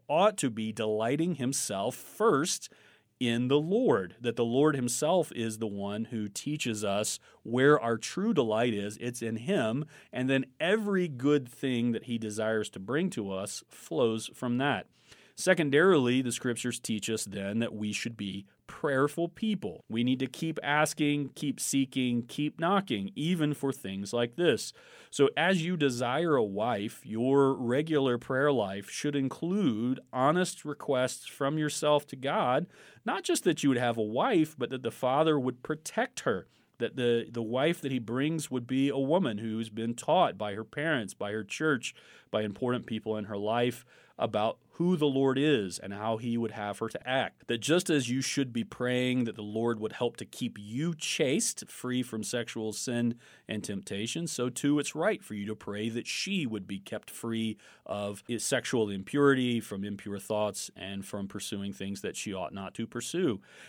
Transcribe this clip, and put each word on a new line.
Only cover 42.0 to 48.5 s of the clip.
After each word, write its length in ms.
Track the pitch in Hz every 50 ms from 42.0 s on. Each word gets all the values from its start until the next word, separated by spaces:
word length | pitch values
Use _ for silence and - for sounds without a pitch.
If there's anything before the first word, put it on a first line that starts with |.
| - - - - - -
by 120 | - 107 107
important 440 | 104 98 - 127 123 123 123 -
people 300 | - 113 110 107 110 107
in 80 | 107 104
her 140 | 98 104 101
life 480 | 101 104 113 120 123 127 123 - - _ - - _ _ _ -
about 400 | - 117 104 107 104 113 - _ _ _ _
who 220 | - 170 180 185
the 100 | 160 151
Lord 300 | 147 135 135 135 135 131 135
is 400 | 143 156 147 117 101 92 85 -
and 140 | - 98 101
how 240 | 101 107 110 113
he 220 | 107 117 120 117 117
would 140 | 113 110 -
have 260 | 113 104 104 101 -
her 100 | 113 110
to 200 | - - - 127
act. 400 | 131 135 117 85 - _ - -
That 100 | 120 117
just 320 | 98 135 156 180 180 -
as 180 | 165 147 127 120
you 140 | 123 135 131
should 280 | - - - 139 127